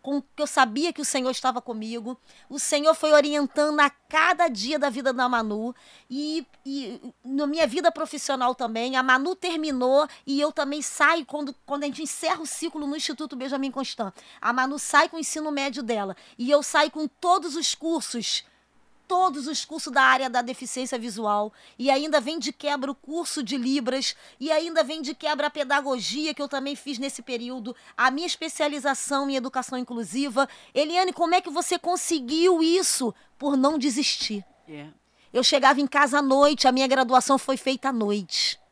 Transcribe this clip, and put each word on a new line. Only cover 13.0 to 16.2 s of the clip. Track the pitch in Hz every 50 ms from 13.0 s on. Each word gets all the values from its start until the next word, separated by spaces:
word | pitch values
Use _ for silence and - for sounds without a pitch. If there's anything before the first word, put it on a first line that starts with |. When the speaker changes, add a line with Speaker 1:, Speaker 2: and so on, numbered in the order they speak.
| - - 294 - 311 302 294
Speaker 1:
Benjamin | 247 254 269 277 269 269 269
Constant. | 240 262 262 - - - 220 196 - - - - - -
A | - 226
Manu | 240 254 254 269 285 285
sai | - - - 285 320 320
com | -
o | 330
ensino | 285 - - 311 302 311
médio | 294 285 269 277 226 269
dela | 247 220 240 214 202 190 185 -